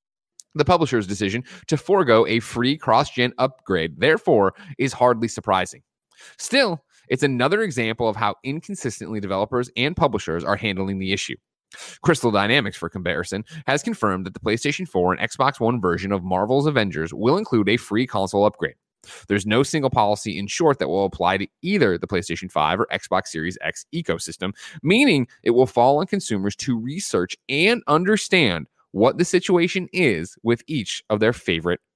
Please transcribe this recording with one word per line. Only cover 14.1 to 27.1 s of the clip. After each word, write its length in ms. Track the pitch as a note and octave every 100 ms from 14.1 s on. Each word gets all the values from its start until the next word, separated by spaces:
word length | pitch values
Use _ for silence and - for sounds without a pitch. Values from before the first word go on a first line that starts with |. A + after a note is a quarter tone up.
| C3
that 80 | F#2+
the 60 | -
PlayStation 480 | A2 A2+ C#3+ D3 F#3
four 260 | F#2 F2+
and 80 | F2+
Xbox 380 | - - C3+ -
One 220 | A2+ A#2+
version 320 | F#2 G2 G2
of 100 | G2
Marvel's 440 | F2+ F#2 G#2+ C3+ D3+
Avengers 460 | C3+ G2+ D#2 D#2+
will 240 | - A2 F3+
include 320 | G#3+ A#2+ G2
a 80 | A2+
free 300 | - G#2 B2+
console 380 | G#2+ F#2+ G2+
upgrade. 320 | G#2 - D#2+ - _ _ - - -
There's 180 | G2+
no 200 | G#2 A2+
single 260 | C#3+ D#3 C3+
policy, 480 | - G#2 G#2 A2 E2+
in 80 | G#2
short, 320 | - D#3+ C3+
that 100 | C#2+
will 160 | F#2
apply 340 | G2 - F2 G2
to 100 | G2 _
either 360 | F3 G3+ A2+ E2+
the 80 | F2+
PlayStation 420 | F2+ - E2 F#2
five 280 | D#2+ D2+ F2+
or 80 | -
Xbox 340 | F2+ - F#2 -
Series 320 | D#2+ E2+ F2+
X 240 | D#2+ - -
ecosystem, 600 | E3 - E2 - - F#2+ - - -
meaning 420 | C#3+ A3 C#4+ D3 A#2+ _
it 80 | -
will 160 | A#2+ B2+
fall 320 | - B2 C#3+
on 80 | -
consumers 480 | G2 - G#2 G2+ -
to 220 | - A#2
research 580 | A#2+ E3 -